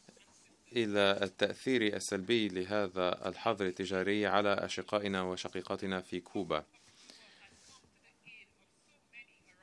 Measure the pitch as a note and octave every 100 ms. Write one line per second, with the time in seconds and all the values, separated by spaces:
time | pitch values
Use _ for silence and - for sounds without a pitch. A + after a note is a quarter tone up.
0 | - - - - - _ - A#2+ G#2+ G2+
1 | G2 G2+ G2 - G2+ G2 C3+ B2+ G#2+ G2
2 | - G2 F#2 A#2 G#2 F#2 F#2 G#2 F#2+ F#2
3 | F2+ - F2+ - A#2 G2+ F#2 F#2 F#2 F#2+
4 | F#2+ G#2 G2+ G2 G2+ G2 F#2+ - - G#2
5 | G2+ F#2+ F#2 F2+ - F#2+ - G2 G2 F#2
6 | - F2+ - G#2+ E2+ D2+ - - - -
7 | - - - - - - - - _ _
8 | _ _ - A3 G3 _ _ _ _ _
9 | _ A#3+ - _ _ _